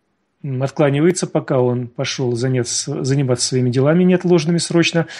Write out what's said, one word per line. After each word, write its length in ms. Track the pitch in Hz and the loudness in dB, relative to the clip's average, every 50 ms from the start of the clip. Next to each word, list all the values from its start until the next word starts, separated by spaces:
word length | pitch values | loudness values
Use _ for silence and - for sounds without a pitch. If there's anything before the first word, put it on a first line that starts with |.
| _ _ _ _ _ _ _ _ - | _ _ _ _ _ _ _ _ -10
м, 180 | 143 131 127 | -8 -6 -4
откланивается, 640 | 139 135 - 165 151 139 139 143 156 185 - - 180 | -4 -4 0 2 2 2 2 2 2 2 2 0 -2
пока 320 | - - 156 156 - 147 127 | -4 -2 -2 -2 0 0 2
он 300 | 123 123 123 123 123 120 | 2 2 0 -2 -6 -8
пошёл 480 | - - 135 - - - 135 123 120 | -8 -8 -6 -6 -4 -4 -4 -2 -2
заняться, 640 | 113 127 131 131 127 117 - - - - 139 143 - | -2 -2 -2 0 -2 -2 -4 -6 -6 -6 -6 -6 -4
заниматься 460 | 131 131 139 143 139 127 123 117 - - | -2 0 0 0 2 0 0 -2 -2 -2
своими 220 | 135 127 127 123 | -2 0 0 0
делами 340 | 120 135 131 147 165 180 180 | 0 2 2 4 4 4 4
неотложными 540 | 185 180 175 - 175 180 165 147 170 170 165 | 4 2 2 2 2 2 2 2 0 -2 -2
срочно. 500 | - - 175 170 160 - - 165 160 - - | -2 0 0 0 2 2 0 -2 -2 -4 -6